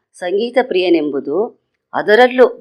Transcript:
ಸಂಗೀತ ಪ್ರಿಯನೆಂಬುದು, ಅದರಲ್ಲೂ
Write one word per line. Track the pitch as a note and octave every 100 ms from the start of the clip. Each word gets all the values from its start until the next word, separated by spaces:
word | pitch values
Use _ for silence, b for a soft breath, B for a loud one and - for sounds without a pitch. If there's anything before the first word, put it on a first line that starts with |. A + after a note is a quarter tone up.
| _
ಸಂಗೀತ | _ F3+ G3+ A#3+ B3+
ಪ್ರಿಯನೆಂಬುದು, | B3+ F3+ F3+ E3+ D3 C#3 C3+ E3 A3+ - _ _ _
ಅದರಲ್ಲೂ | B2+ E3+ G#3+ B3 B3+ A3+ -